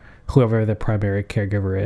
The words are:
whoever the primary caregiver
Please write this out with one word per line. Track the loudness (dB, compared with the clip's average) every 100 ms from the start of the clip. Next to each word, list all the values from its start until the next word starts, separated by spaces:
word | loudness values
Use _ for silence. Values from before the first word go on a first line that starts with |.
| -20 -16 0
whoever | 2 4 2 0
the |
primary | -2 -2 0 0 -2
caregiver | -2 -4 -2 -2 -2 -2